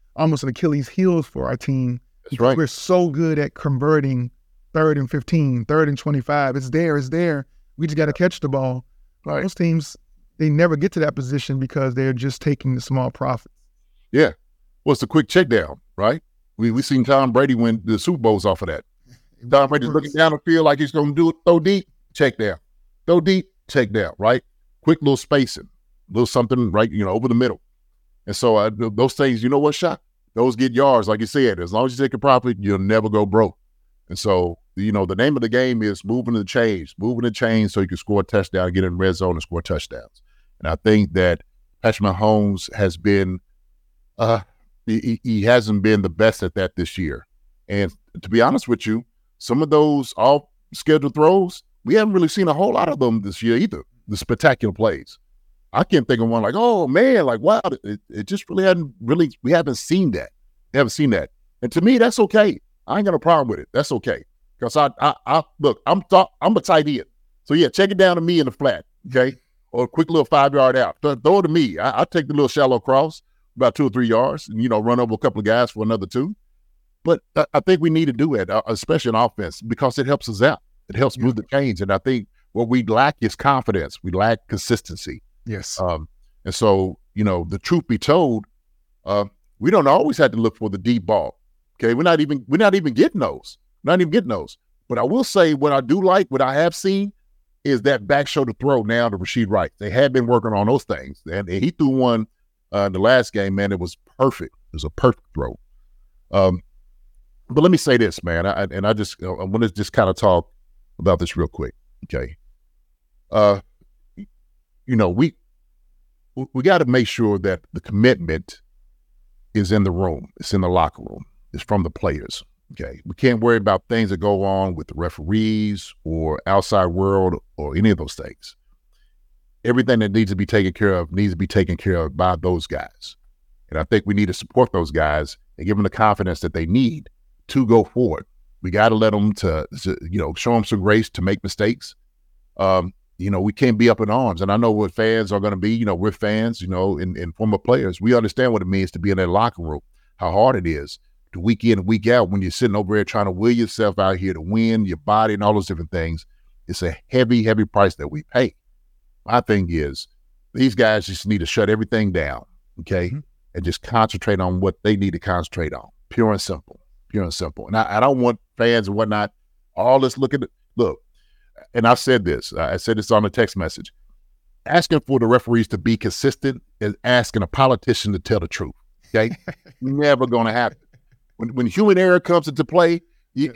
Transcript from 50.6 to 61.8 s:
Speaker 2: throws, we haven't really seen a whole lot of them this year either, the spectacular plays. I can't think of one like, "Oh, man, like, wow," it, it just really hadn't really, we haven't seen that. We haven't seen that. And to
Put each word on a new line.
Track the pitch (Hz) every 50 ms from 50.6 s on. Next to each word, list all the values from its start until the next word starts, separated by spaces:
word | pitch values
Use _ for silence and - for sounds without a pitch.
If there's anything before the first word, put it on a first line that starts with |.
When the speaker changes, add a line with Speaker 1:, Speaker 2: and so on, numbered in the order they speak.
| _ _ - - - - 156 156 135 139
Speaker 2:
throws, | 117 151 151 160 185 196 190 180 - - - _ _ _ -
we | - 175
haven't | 220 214 214 196
really | 185 175 156
seen | - 202 190 170
a | 151
whole | 151 190 214 240
lot | 226 - -
of | 294 147
them | 135 120 113 113 98
this | 101 92 - -
year | 117 117
either, | 120 196 202 - - - _ _ _ _ -
the | 104
spectacular | 98 - - 120 - - 160 127 - - 107 90
plays. | - 110 110 82 69 - - - _ _ _ _ _ _ _ _ _ _ _ -
I | 110 160
can't | - - 156 120
think | - 131 110
of | 113 113
one | 117 117 110
like, | 101 123
"Oh, | 196 233 240 233 202 170
man, | 127 135 170 233 269 262 220 160
like, | 131 117 110
wow," | 117 165 214 226 - 185 190 - -
it, | 202 208 202 _ -
it | - - -
just | - 190 202 - -
really | 175 190 190
hadn't | 190 180 170 160 139 120 -
really, | 110 113 147 170 165 139 - _ -
we | 123
haven't | 160 165 165 143 127
seen | - - - 160 190 190 151 104
that. | 82 62 - _ _ _ _ _ _ _ _ -
We |
haven't | 135 139 113
seen | - - 151 139
that. | 110 90 71 - _ _ _ _ _ _ -
And | 123 -
to | 165